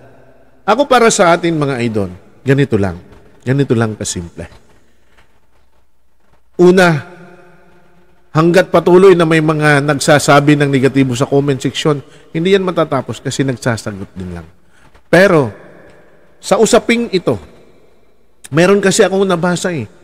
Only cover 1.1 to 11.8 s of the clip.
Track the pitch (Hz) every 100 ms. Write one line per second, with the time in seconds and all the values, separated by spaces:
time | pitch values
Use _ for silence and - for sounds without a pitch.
1.1 | 214 180 170 170 160 143 127 120 107 95
2.1 | 90 - - 127 139 143 107 98 85 -
3.1 | - - _ 120 135 135 113 113 104 101
4.1 | 98 85 - 85 - _ - _ _ _
5.1 | - _ _ _ _ _ _ _ _ _
6.1 | _ _ _ _ - 180 185 175 147 -
7.1 | - - - - - - _ _ _ _
8.1 | _ _ 156 165 180 175 175 165 180 190
9.1 | 170 160 160 156 156 151 147 147 139 -
10.1 | 143 - 143 143 147 143 139 131 139 135
11.1 | 120 139 139 143 131 139 -